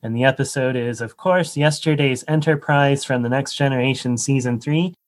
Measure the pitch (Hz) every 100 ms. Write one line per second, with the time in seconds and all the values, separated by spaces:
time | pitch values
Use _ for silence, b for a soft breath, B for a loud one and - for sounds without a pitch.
0 | 117 117 131 131 135 - 131 127 120 117
1 | 113 - 190 185 160 147 151 151 160 147
2 | 139 127 - 156 151 147 - 143 143 139
3 | - 131 120 131 135 - 143 131 127 131
4 | 127 120 - 135 123 120 147 151 175 175